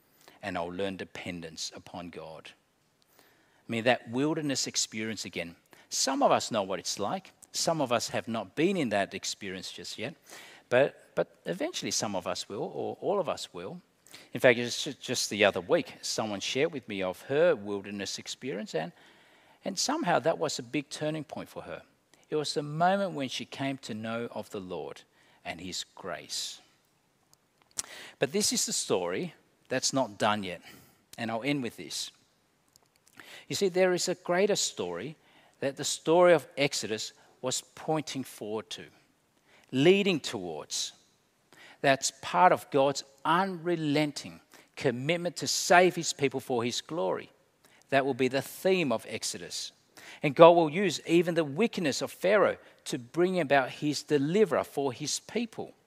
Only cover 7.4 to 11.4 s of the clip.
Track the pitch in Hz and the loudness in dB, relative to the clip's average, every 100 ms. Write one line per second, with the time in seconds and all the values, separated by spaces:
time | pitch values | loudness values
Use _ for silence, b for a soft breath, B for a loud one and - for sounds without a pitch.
7.4 | - - - 160 131 117 - 117 110 113 | -12 -4 -2 0 2 0 0 -4 -4 -6
8.4 | 101 - 170 196 131 101 95 98 - - | -6 0 2 2 0 0 0 -4 -8 -8
9.4 | 101 92 - - 87 - 110 - B B | -8 -10 -10 -12 -12 -10 -10 -10 B B
10.4 | B B _ 123 139 - - - 170 _ | B B _ 4 4 0 -6 -4 -4 _